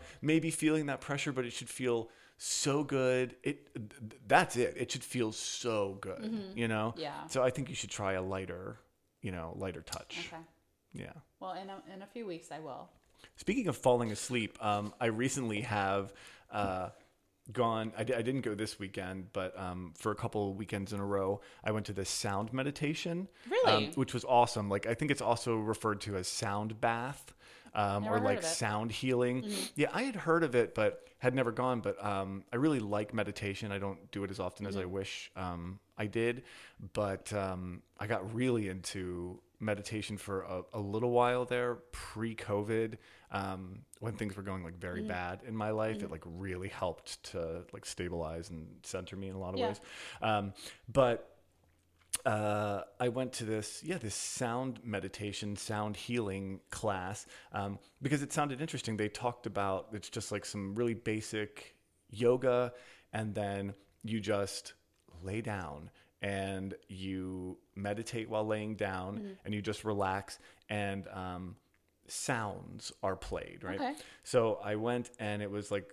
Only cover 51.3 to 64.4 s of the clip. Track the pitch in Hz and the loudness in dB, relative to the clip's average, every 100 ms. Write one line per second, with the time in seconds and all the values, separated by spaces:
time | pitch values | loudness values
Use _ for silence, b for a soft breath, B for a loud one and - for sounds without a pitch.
51.3 | - _ _ _ _ _ _ _ - - | -20 _ _ _ _ _ _ _ -2 2
52.3 | 107 107 104 104 101 - - 123 117 127 | 2 4 4 2 0 -4 -2 0 2 -2
53.3 | - 110 110 104 - 151 180 107 - - | -2 -2 -2 -2 -6 -4 -4 -4 -4 -4
54.3 | - 123 120 131 127 120 101 95 - 104 | -2 0 0 -2 -4 -4 -4 -4 -4 -6
55.3 | 98 107 101 - 107 107 104 - 120 104 | -4 -4 -4 -2 -2 -2 -4 -2 0 0
56.3 | 95 98 95 - - 113 95 90 107 - | -2 -4 -8 -10 -4 -2 0 -2 -6 -10
57.3 | B B 101 101 101 b _ 135 147 139 | B B -4 -4 -4 b _ 0 0 2
58.3 | - 147 131 156 131 - 107 104 - 123 | 0 0 0 -4 -4 -2 0 0 0 -2
59.3 | 120 - 101 98 95 - 107 - - - | -2 -2 0 2 0 -2 -8 -8 -8 -4
60.3 | 104 - 107 98 104 120 113 - 110 107 | -4 -4 -6 -4 0 0 0 -2 -2 -2
61.3 | 110 104 - - - _ _ _ 104 120 | -4 -4 -6 -18 -20 _ _ _ 4 6
62.3 | 127 131 123 123 B B B B 107 107 | 6 6 4 2 B B B B -4 -2
63.3 | 104 101 98 98 98 _ _ 107 110 101 | 0 0 0 -4 -6 _ _ -4 -2 2
64.3 | 104 | 2